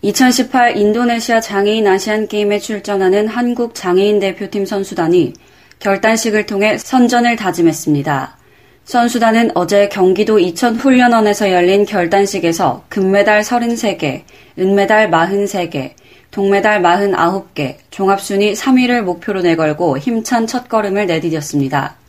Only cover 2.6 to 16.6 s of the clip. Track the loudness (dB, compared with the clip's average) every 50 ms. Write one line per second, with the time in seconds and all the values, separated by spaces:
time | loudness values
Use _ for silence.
2.6 | -4 -6 -10 -8 -6 -4 -2 0 2 2 2 2 0 -2 -2 -2 -2 -2 -2 -4
3.6 | -4 -6 -6 -8 -4 0 0 2 2 2 2 0 0 -2 -4 -6 -10 -8 -4 -6
4.6 | -4 -4 -4 -6 -6 -6 -4 -2 0 2 2 2 2 0 -4 -10 _ _ _ _
5.6 | _ _ -20 _ -2 -2 -2 0 2 0 0 0 0 0 0 0 -2 -2 -2 0
6.6 | 0 0 0 -2 -6 -2 2 2 2 4 4 2 2 0 0 -2 -2 -4 -2 2
7.6 | 2 0 0 0 -2 -2 -2 0 0 -2 -4 -4 -4 -8 -14 _ _ _ _ _
8.6 | _ _ _ _ _ -2 0 0 0 2 0 2 2 2 4 4 2 2 0 -2
9.6 | -2 2 2 2 2 2 2 2 2 2 4 2 2 2 4 2 2 2 -2 -2
10.6 | -2 -2 -2 0 2 4 4 6 4 4 4 4 2 2 0 0 0 0 2 2
11.6 | 2 4 4 2 2 0 0 -2 -2 0 2 0 0 0 -2 -2 -2 -2 -2 0
12.6 | 0 -2 -2 -4 -10 _ -4 -2 0 2 2 2 2 4 2 2 0 0 -2 -2
13.6 | -2 -2 -4 -2 -2 -4 -4 -2 -4 -6 -6 -6 -12 _ -20 -20 -20 _ _ -2
14.6 | 0 2 2 2 2 4 4 4 4 4 2 2 2 2 0 -2 -2 -2 -4 -4
15.6 | -6 -4 -6 -8 -8 -8 -12 _ _ -20 -20 _ _ _ -6 -2 0 2 2 2